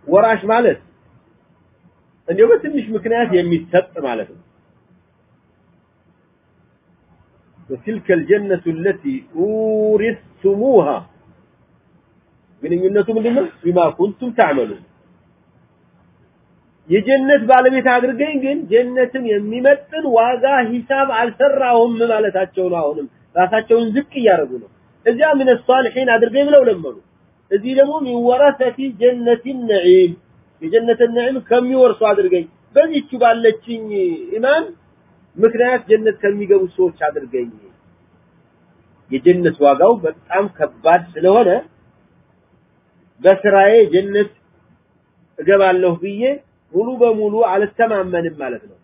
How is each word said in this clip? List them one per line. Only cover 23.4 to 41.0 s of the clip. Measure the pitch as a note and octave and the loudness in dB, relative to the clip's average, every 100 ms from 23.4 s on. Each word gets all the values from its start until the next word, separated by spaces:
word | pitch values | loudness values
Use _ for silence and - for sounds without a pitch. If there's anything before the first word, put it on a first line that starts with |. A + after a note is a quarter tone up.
| F3+ A3 A3 A3+ A3+ | 0 0 0 0 2
ዝቅ | A3 C#4+ C#4 | -4 -6 -2
እያደረጉ | A3 F3 C#3 B2 | 2 2 0 -8
ነው። | G#2 _ _ _ - | -14 _ _ _ -2
እዚያ | A#3+ D#4 | 0 0
ምን | C#4+ C4 A#3+ | 2 2 0
ሷሊሒን | - B3+ A#3+ A#3+ B3+ | 2 0 0 -2 0
አድርገኝ | A3+ A3+ B3 C#4+ | 2 2 0 4
ብለው | D4 | 4
ለመኑ። | B3 F#3 D3 G#2 _ _ _ _ _ | 4 0 -6 -14 _ _ _ _ _
እዚህ | G3+ A3+ | -4 -2
ደግሞ | C4 C#4+ D#4 | 2 2 0
ሚን | C4+ A#3+ | -4 -2
ወረሰቲ | A#3+ B3+ C#4+ C#4 B3+ A#3+ C4+ G3 | 0 2 2 2 -4 -4 -10 0
ጀነቲ | A#3+ B3 A#3 A#3 A#3+ B3+ | 0 0 -2 -2 -2 -10
ነዒም፣ | A#3 G3+ F3+ F#3 F3+ E3+ _ _ _ _ | -2 0 4 6 4 -2 _ _ _ _
የጀነተ | D#3+ A3 A#3 A3+ A#3 | -2 -2 0 0 0
ነዒም | A#3 A#3+ C4 | 0 -2 -4
ከሚወርሱ | - A#3+ B3 C4 B3 G#3 A3 | -2 -2 0 2 2 2 0
አድርገኝ። | G3+ F#3 F3+ D#3+ _ _ | 0 0 0 -4 _ _
በዚህች | C4+ D#4+ D4 - B3 | 2 2 0 -6 0
ባለችኝ | A#3+ A3+ A3+ A3 - A#3 A3 G3+ F3+ E3 F3 | 0 2 0 0 -10 -12 -8 -4 -4 -4 -8
ኢማን | G#3+ B3+ D4+ F4 E4+ _ _ _ _ _ D#3+ | -6 -2 -2 -2 -14 _ _ _ _ _ -2
ምክንያት | A3+ A#3 B3 B3 | 0 2 0 -2
ጀነት | G#3+ A3 A3 G#3 | 0 0 0 -2
ከሚገቡ | G3+ G3+ G3+ G3 F#3 | -4 -4 0 0 0
ሰዎች | F#3 F3+ E3 | -2 -4 -2
አድርገኝ። | D3+ D3 C3 B2 A#2+ G#2+ G2 F2+ _ _ _ _ _ _ _ _ _ _ _ _ _ | -6 -6 -8 -8 -8 -14 -20 _ _ _ _ _ _ _ _ _ _ _ _ _ _
የጀነት | C3 F3 F3+ E3+ D#3+ | 0 2 2 0 2
ዋጋው | C#3+ C#3 F#3 A3+ | 2 4 2 2
በጣም | E3 - _ F3+ G3+ | -2 -8 _ -4 -4
ከባድ | - D3+ _ D#3+ F3 | -6 -8 _ 0 0